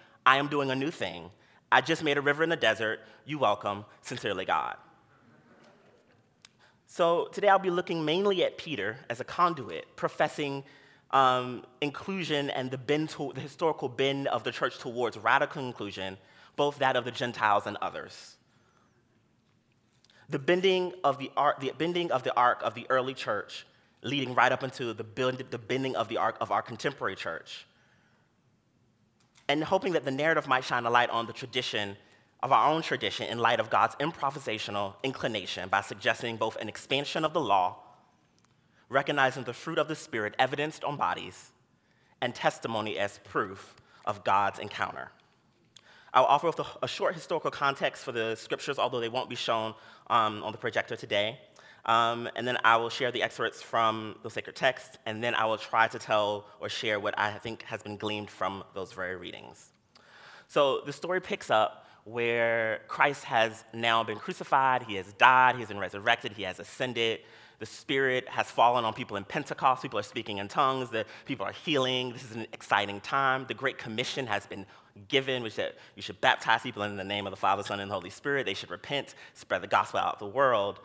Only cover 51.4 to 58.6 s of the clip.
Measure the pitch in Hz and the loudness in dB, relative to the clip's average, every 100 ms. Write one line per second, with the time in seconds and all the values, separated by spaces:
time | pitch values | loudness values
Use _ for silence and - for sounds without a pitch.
51.4 | - - - - - 113 117 120 117 - | -18 -20 -20 -10 2 4 4 0 -4 -4
52.4 | 120 123 - 117 117 - 127 117 110 - | -2 2 6 6 4 -2 -2 0 -2 0
53.4 | 113 - - 117 113 110 107 - 117 - | -4 -4 -2 2 2 2 -6 -10 -10 -10
54.4 | - - 135 - - - - 107 120 117 | -10 0 0 0 -10 -12 -8 -4 -2 0
55.4 | 110 110 - 113 113 117 - 110 104 104 | 0 0 0 4 4 2 0 2 2 -2
56.4 | - - 92 - 117 104 104 - 104 104 | -8 -12 -10 -4 -2 0 0 0 -2 -2
57.4 | 120 113 - 110 104 101 107 107 101 - | -10 -10 -10 -10 -8 -6 -4 -4 -6 -4
58.4 | 95 98 | -4 -4